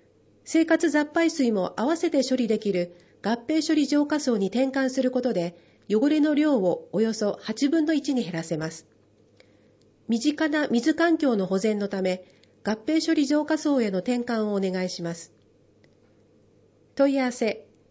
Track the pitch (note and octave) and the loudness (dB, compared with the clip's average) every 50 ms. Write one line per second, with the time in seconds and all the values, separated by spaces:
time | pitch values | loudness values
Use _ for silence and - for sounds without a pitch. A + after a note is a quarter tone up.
0 | _ _ _ _ _ _ _ _ _ - - E4 D#4+ E4 E4 D#4+ F4 D#4+ C4+ D4+ | _ _ _ _ _ _ _ _ _ -2 2 2 2 4 2 2 2 2 2 0
1 | D4 D4 - E4+ E4 D#4+ D#4+ - C4 A#3 G#3+ G3 F#3 - - - G#3+ C#4 E4 E4 | 0 0 0 0 2 2 2 2 0 2 2 0 -2 -2 -4 -4 -2 -2 0 0
2 | - E4 - C#4 B3+ - B3+ B3+ A#3+ G#3+ A3 G#3+ - G3+ F3+ F3+ F3 F3 - - | 0 0 2 0 0 0 0 0 0 0 -2 -2 -2 -2 -2 -2 -2 -4 -8 -14
3 | - _ _ _ - G3 A#3 A#3 - - D#4 D#4+ D4+ - D#4+ D4+ C#4+ - D4 D4 | -20 _ _ _ -4 -4 -4 -4 -2 -2 -2 0 0 0 0 0 2 2 2 2
4 | D4 D4 D#4 D4 D4 C4+ A#3 G3+ G3 F#3+ - A#3+ C4+ C4+ C4 C#4 C4+ B3+ C4 C4+ | 2 0 -2 -2 0 0 0 0 0 0 0 0 0 0 0 0 -2 -2 0 0
5 | B3 B3+ B3+ B3+ B3 B3+ G#3+ F3+ E3+ F3 F3 - - _ _ _ _ - G3+ G#3+ | -2 0 0 0 -2 -2 -2 -2 -2 -4 -6 -12 -20 _ _ _ _ -2 0 2
6 | A#3+ D4 D4+ D#4 C#4+ D#4 D4 C#4 D4+ D4+ C#4+ A3+ F#3+ F3+ - - - - - F#3+ | 2 4 4 4 4 4 4 2 2 2 2 2 2 2 0 -2 -4 -4 -2 0
7 | A3 A3+ G#3+ - A3 G3+ - - - - A3 - C#4 C4+ D#4+ E4 D4+ D#4 D#4+ C#4+ | 0 0 0 0 -2 -2 -2 -4 -6 -8 -4 -2 0 0 2 2 2 2 0 0
8 | - D4 C4+ B3 G3+ E3 E3 E3 E3 - E3+ D3+ D#3+ D#3+ - - - _ _ _ | 0 0 -2 -2 -2 -4 -4 -6 -6 -4 -6 -6 -6 -6 -10 -12 -18 _ _ _
9 | _ _ _ _ _ _ _ _ - _ _ _ _ _ _ _ _ _ _ _ | _ _ _ _ _ _ _ _ -20 _ _ _ _ _ _ _ _ _ _ _
10 | _ - A#3 A3+ A#3 D4+ D4 - D#4+ D#4 D4 D4+ D4 - A#3 A#3+ A#3 D#4+ D#4 D#4+ | _ -4 -2 0 0 0 0 0 0 0 0 0 0 0 0 0 2 0 0 2
11 | E4 F4 E4 D#4+ D4+ C4+ A#3 G3+ F#3 F3 F#3+ G3 G3+ A3 G#3+ G#3 G3+ G3 G3 F#3+ | 2 2 2 2 2 2 2 2 0 0 0 0 0 0 0 0 -2 -4 -4 -2
12 | F#3 F#3 F3+ F#3 - - _ _ _ _ _ _ - G3 A3 A3 - - D#4 D#4+ | -2 -2 -2 -4 -6 -14 _ _ _ _ _ _ -6 -4 -4 -4 -2 0 0 0
13 | D#4 E4 D#4+ D4+ C#4+ B3+ D4 D4+ D4+ D4+ D#4 D4+ - D4+ C#4+ C4 A3+ G#3 F#3+ F3+ | 2 2 2 2 2 2 2 0 2 0 -2 -2 0 0 2 2 2 0 0 -2
14 | F3+ B3 B3 B3 A#3+ B3 A#3 A3 G#3+ G#3 G#3 G3 F#3+ F#3 F3+ F#3 F#3 F3+ - - | -2 -2 -2 -2 -2 -2 -2 -2 -2 0 0 0 0 -2 -2 -2 -4 -4 -4 -6
15 | E3+ E3+ E3+ - - - _ _ _ _ _ _ _ _ _ _ _ _ _ _ | -8 -8 -8 -8 -12 -18 _ _ _ _ _ _ _ _ _ _ _ _ _ _
16 | _ _ _ _ _ _ _ _ _ _ _ _ _ _ _ _ _ _ _ - | _ _ _ _ _ _ _ _ _ _ _ _ _ _ _ _ _ _ _ 2
17 | C#4 C#4+ C4+ C4+ B3+ B3 A#3+ - A#3+ G#3+ - - - - _ _ _ _ | 2 4 4 2 0 -2 -2 -2 -2 -2 -2 -4 -10 -20 _ _ _ _